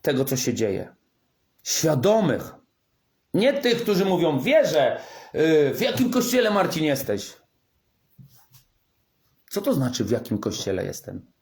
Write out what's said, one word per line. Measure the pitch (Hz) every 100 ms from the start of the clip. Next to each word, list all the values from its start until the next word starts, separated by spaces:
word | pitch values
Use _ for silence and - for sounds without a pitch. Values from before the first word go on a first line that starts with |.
tego, | - 131
co | 135 131
się | -
dzieje. | 104 107 95 - _ _ _ _ _ _ _
Świadomych. | - - 160 139 190 220 175 107 - - _ _ _ _ _ _ _
Nie | - 247
tych, | 277 240 233
którzy | - 185
mówią: | 190 175 165 135
„Wierzę”, | 160 302 220 156 131 - - - -
y, | - 160 156 139
„W | -
jakim | 247 - 247
kościele, | 254 - 247 220
Marcin, | 202 175 160
jesteś?” | 156 135 127 101 - - _ _ _ _ _ _ _ - - _ _ - _ _ _ _ _ _ _ _ _
Co | 202
to | 196
znaczy: | 190 123 -
„W | 101
jakim | 113 - 104
kościele | 107 - - 95
jestem”? | 92 90 - 98 - _